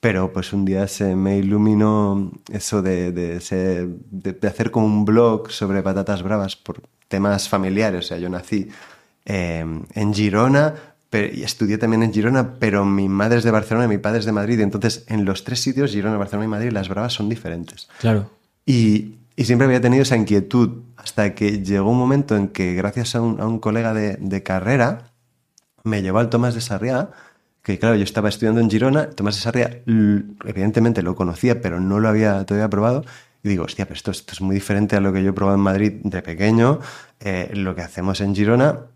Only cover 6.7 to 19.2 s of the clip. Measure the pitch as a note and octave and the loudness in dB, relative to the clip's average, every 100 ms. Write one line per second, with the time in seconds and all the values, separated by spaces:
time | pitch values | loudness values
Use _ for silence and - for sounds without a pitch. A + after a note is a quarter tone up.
6.7 | - - _ _ G2 G2+ G2+ - G2+ F#2+ | -14 -16 _ _ -2 0 0 0 -2 0
7.7 | G2 A2 F#2 E2+ F2 F2 F2+ - G#2+ F#2+ | 0 0 -2 -6 -8 -6 -8 -4 -6 -6
8.7 | - - - _ _ - G2+ F2 E2 D#2+ | -12 -20 -20 _ _ -6 -4 -2 -4 -6
9.7 | D#2+ - - G#2 G#2 G#2 G2 B2 C#3 D3+ | -8 -8 -4 -2 2 2 4 4 4 2
10.7 | D3+ - _ _ G#2+ G2+ - A2 - G#2+ | -2 -18 _ _ -4 -4 -6 -10 -4 -2
11.7 | G#2+ A2+ A2 A2+ G#2 G#2+ C3 B2 B2 A2 | 0 0 2 2 2 2 2 0 -2 0
12.7 | G2+ G2 G2 G2 G2 G#2+ A#2+ A#2 A2 G#2 | 2 2 2 2 0 2 4 4 2 2
13.7 | A2+ A#2+ G2+ G#2 A2+ A2 G#2+ G#2 A#2 G#2 | 0 2 0 0 -2 0 -2 0 0 0
14.7 | G#2 A2 - - A2 G2 F#2+ - B2 - | 0 -2 -4 -4 -2 0 -2 -4 -4 -2
15.7 | C3 C#3 G2+ G2+ G#2+ G2 G#2 A2 G#2 A#2+ | -2 -2 -2 -2 -2 -4 -4 -4 -4 -4
16.7 | G#2+ F#2 G2 A#2+ - G#2+ A#2 E2+ E2+ E2+ | -4 -4 -4 -4 -4 -4 -6 -8 -10 -12
17.7 | - - - A#2 G#2+ G#2 _ _ _ - | -16 -20 -4 0 0 -2 _ _ _ 0
18.7 | B2+ A2+ G#2 G#2 - | 2 4 2 0 -14